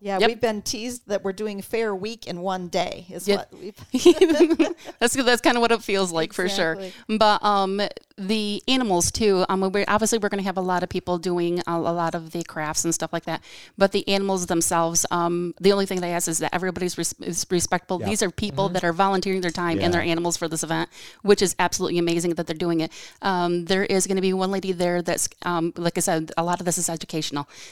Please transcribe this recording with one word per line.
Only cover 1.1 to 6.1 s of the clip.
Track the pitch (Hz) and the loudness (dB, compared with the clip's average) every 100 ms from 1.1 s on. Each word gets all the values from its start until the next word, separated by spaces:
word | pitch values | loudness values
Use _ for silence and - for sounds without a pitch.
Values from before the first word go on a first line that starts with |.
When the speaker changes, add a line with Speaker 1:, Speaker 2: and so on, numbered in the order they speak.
| 202 | -4
Speaker 1:
we're | 196 | -4
doing | 190 214 202 | -6 -6 -8
fair | 190 226 226 | -6 -2 -2
week | 196 202 226 - | -2 -6 -10 -10
in | 180 | -6
one | 180 185 175 | -4 -4 -2
day | 185 175 - 180 | -2 -2 -6 -12
is | 185 185 | -8 0
Speaker 2:
Yep. | 202 - | 0 -2
Speaker 1:
what | - | -14
we've | 196 - - | -16 -16 -4
Speaker 2:
<laughs> | 254 330 311 320 302 320 330 - 339 - - | 6 8 10 8 6 6 6 2 -2 -12 -2
That's, | 240 | 0
that's | 262 240 240 | 2 2 4
kinda | - 240 | 4 4
what | 233 | 4
it | 233 | 2
feels | - 196 185 | 2 0 2